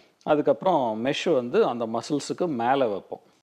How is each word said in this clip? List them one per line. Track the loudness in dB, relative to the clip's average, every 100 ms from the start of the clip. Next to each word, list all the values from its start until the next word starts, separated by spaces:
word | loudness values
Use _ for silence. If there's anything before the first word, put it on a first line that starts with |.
| _ _
அதுக்கப்புறம் | 0 2 2 2 2 2 0 -2
மெஷ் | -2 -2 2
வந்து | 0 2 0 0
அந்த | 0 -4
மசில்ஸுக்கு | -4 -4 -4 -4 -4 -2
மேல | 0 2 2 2
வைப்போம். | -2 -8 -14 _ _